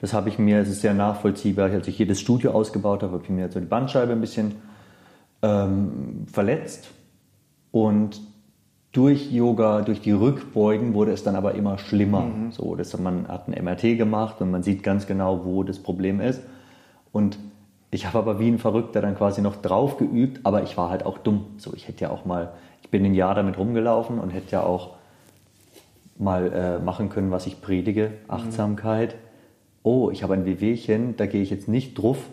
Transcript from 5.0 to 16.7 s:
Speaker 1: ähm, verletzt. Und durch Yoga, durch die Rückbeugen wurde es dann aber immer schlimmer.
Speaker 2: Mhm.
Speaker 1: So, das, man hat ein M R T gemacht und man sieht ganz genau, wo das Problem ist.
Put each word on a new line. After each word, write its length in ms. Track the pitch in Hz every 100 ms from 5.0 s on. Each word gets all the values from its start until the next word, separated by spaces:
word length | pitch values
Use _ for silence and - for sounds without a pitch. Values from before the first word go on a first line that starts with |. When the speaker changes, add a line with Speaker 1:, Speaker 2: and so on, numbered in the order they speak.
| - _ _ _
Speaker 1:
ähm, 840 | 107 101 98 98 101 - 67 - -
verletzt. 580 | - 101 117 - - - - _ _ _ _ _ _ _
Und 500 | 117 107 104 107 - - - _ _ _ _ _
durch 380 | - 135 143 143
Yoga, 500 | 120 120 110 110 107
durch 200 | 104 104
die 100 | -
Rückbeugen 840 | 101 117 139 - 110 104 107 120
wurde 180 | 104 107
es 120 | 98
dann 120 | - 95
aber 180 | 98 98
immer 220 | 104 98
schlimmer. 440 | - 104 101 101
Speaker 2:
Mhm. 300 | 120 110 113
Speaker 1:
So, 240 | 113 - 87
das, 220 | - -
man 300 | 92 90 92
hat 200 | - -
ein 60 |
M 140 | - 90
R 100 | 90
T 180 | 117 117
gemacht 460 | 110 107 110 -
und 80 | 95
man 140 | 90
sieht 180 | 90 98
ganz 240 | 101 98 98
genau, 400 | 98 95 92 90
wo 180 | 95
das 140 | 95 95
Problem 400 | - 90 95 101
ist. 220 | 110 135 - - -